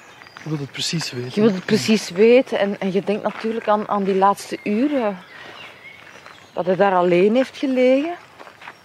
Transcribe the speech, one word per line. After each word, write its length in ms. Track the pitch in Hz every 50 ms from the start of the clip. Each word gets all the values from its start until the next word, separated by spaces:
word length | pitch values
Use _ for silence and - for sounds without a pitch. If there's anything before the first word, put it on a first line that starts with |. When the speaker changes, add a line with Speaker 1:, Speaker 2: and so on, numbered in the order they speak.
| - - - - - - - -
Speaker 1:
Je 60 | - 156
wilt 100 | 156 147
het 100 | 139 127
precies 380 | - - - - 175 160 - -
weten. 200 | 131 123 123 127 -
Speaker 2:
Je 60 | 208
wilt 140 | 214 233 185
het 100 | 185 -
precies 460 | - 220 - - 214 220 196 - -
weten 480 | 170 180 220 226 240 262 262 - 226 -
en, 220 | 202 202 202 -
en 120 | 190 196
je 100 | 170 202
denkt 200 | 156 196 202 202
natuurlijk 460 | - 208 - - - 220 220 226 - 214
aan, 200 | 208 208 208 -
aan 160 | 208 202 196
die 100 | 190 190
laatste 420 | 190 190 202 196 - - - - - -
uren. 540 | 208 208 220 269 302 294 262 226 202 190 180 185 - - - - - - - - - - - - - - - - - - - - - - - - -
Dat 140 | - 190 170
hij 100 | 180 190
daar 180 | 165 202 202 185
alleen 400 | 180 175 180 175 175 190 208 226
heeft 220 | 262 254 - -
gelegen. 580 | - 302 269 254 254 254 254 262 269 294 339 349 - - - - - - - - - - - - -